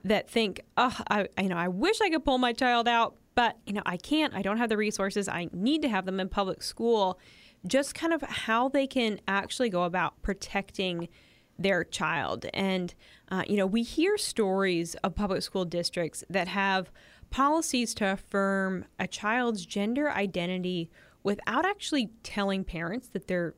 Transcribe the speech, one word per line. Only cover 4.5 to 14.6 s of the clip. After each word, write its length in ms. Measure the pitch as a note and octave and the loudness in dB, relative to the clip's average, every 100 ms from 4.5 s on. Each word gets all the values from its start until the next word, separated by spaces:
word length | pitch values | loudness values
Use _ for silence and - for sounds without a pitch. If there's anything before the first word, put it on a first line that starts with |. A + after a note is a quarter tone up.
| A3 | 0
have 120 | A#3+ | 0
the 60 | G#3+ | 2
resources. 520 | G#3+ G#3 G3 G3+ F#3+ | 0 0 -2 -2 -2
I 200 | E3+ F3 | -4 -6
need 300 | F3 A3 D#4 | -2 0 2
to 60 | D4+ | 2
have 160 | G3+ F#3 | 0 -2
them 120 | F#3+ | -4
in 100 | F#3 | -2
public 340 | - F#3+ E3+ | -2 -2 -4
school." 580 | - - A#3 A3 F#3+ F#3 - - - _ F3+ | -8 -2 2 4 2 0 -14 -20 -20 _ 0
Just 280 | C4 C#4+ | 0 0
kind 180 | - E4 | -2 0
of 80 | E4 | 0
how 460 | - A#3 - A3+ C4 | -2 -6 0 2 4
they 160 | C#4 C4+ | 2 0
can 340 | C4+ A3+ G3+ - | 0 0 -2 0
actually 400 | G3 F#3+ - A#3+ | -2 -2 -2 0
go 160 | F3+ | 2
about 360 | F3 F3+ D#3+ - | 0 0 -2 -2
protecting 880 | - F#3+ - G3 G3 - F#3 E3+ E3+ - - _ _ - | -6 -6 -4 -4 -4 -4 -2 -2 -6 -12 -20 _ _ -2
their 260 | F#3+ F3+ | 2 2
child. 600 | - - D#3 D#3+ F#2 - - | 0 -2 0 0 -2 -4 -4
And, 400 | - G3 F#3 F3 - - - - | -2 0 0 -2 -8 -20 -20 -4
uh, 140 | F#3+ - | -4 0
you 100 | G3+ | 2
know, 80 | F#3+ | 2
we 160 | A3+ | 0
hear 340 | A#3 - F4 G#4 | 0 0 2 2
stories 760 | - - G3 F#3+ | -2 0 2 2